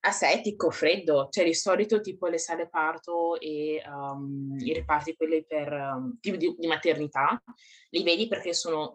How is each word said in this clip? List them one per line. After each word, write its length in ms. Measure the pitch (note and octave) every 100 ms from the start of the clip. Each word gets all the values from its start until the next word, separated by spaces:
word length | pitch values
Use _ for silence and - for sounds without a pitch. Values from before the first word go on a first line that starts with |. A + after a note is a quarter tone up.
asettico, 640 | - G3 D#3 A#3 G#3 G#3 E3+
freddo, 580 | - D#3+ F#3+ E3 D3 C#3
cioè 140 | -
di 100 | E3+
solito 460 | E3 - F#3 G#3+ G#3+
tipo 260 | G#3 - F3
le 120 | E3
sale 300 | E3 E3+ E3
parto 680 | E3+ D#3 D#3+ - E3+ E3+ E3
e, 380 | D#3 D3+ D3+ D#3
ehm, 800 | - C#3+ C#3 C#3 C#3 C#3 C#3 C3+
i 80 | B2
reparti 420 | D#3 - D#3 E3
quelli 300 | D#3+ D#3+ D#3+ D#3
per, 260 | D3+ C#3+
ehm, 460 | C#3+ C#3 C3 C3 A#2+
tipo 160 | G3 F3+
di, 180 | F3 E3+
di 80 | E3
maternità, 760 | D#3 F3 D3+ D3 C3+ C#3+ A#3 - - - - _
li 120 | E3+
vedi 240 | E3+ E3+ A3+
perché 260 | G3+ F3+
sono 380 | E3+ F3 D#3+ D#3